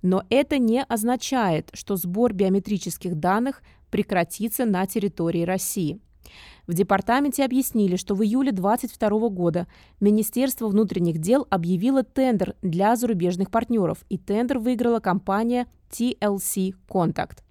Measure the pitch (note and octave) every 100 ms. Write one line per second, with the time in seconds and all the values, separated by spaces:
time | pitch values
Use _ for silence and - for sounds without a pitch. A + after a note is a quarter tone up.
0 | F3+ F#3 - B3+ D4 C#4+ A#3 A#3 C#4 A3+
1 | A3+ B3 - C4 G3+ D#3 - - - G3
2 | F3 F#3+ A#3+ F#3+ F#3+ G3 F#3+ G3+ - -
3 | F#3 D#3+ F3 G3+ B3 - - - _ -
4 | - F#3+ E3+ - G#3+ - A#3+ F#3 F#3+ A3+
5 | G3+ - E3 E3 E3+ F#3 - - D#3 F3+
6 | _ _ - - - - - F3 F#3+ G3
7 | - B3 C#4+ - C4+ B3+ C4 A3+ G3 F3+
8 | - G3 G#3+ B3 C4+ G3 F#3 A#3+ A#3+ -
9 | A3 G#3+ A#3 F#3+ F3 E3+ E3+ - - _
10 | G3+ G#3+ G#3+ - C4+ - A3 G3+ A3 F#3+
11 | E3+ D#3+ D#3+ C4 - F#3+ E3+ F#3 A3+ C4+
12 | - - C4 G#3+ F#3 - F#3 E3+ G3+ A#3
13 | A#3+ G3 F3 F3+ F#3+ A3+ A3+ A#3 F3 D#3+
14 | - G3+ - G#3 A#3+ C4 A3+ A#3+ A#3+ A#3
15 | G#3 F3+ - G3 A#3 B3 B3 _ _ -
16 | A#3 - G#3 G3+ - - F#3 F#3 _ F#3+
17 | E3 - E3 - _